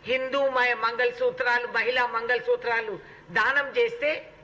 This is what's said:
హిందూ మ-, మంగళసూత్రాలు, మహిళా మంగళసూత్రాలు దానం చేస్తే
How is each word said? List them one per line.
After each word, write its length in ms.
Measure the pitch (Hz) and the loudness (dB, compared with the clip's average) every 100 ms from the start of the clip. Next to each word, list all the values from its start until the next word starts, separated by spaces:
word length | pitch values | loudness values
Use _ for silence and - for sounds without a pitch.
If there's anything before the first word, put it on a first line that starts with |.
హిందూ 460 | 220 262 262 277 269 | -2 -2 0 0 2
మ-, 240 | 254 247 | 2 2
మంగళసూత్రాలు, 920 | 226 226 233 247 240 254 247 247 240 240 | 2 -2 0 0 2 -2 0 0 2 0
మహిళా 400 | 226 220 254 240 | -2 0 0 0
మంగళసూత్రాలు 920 | 226 233 240 240 240 240 226 220 180 - - - | -2 0 -2 2 0 0 -2 -2 -8 -12 -20 -4
దానం 360 | 185 220 285 277 | 0 2 2 0
చేస్తే 640 | 247 233 233 294 311 - - | 2 0 2 -2 -2 -8 -20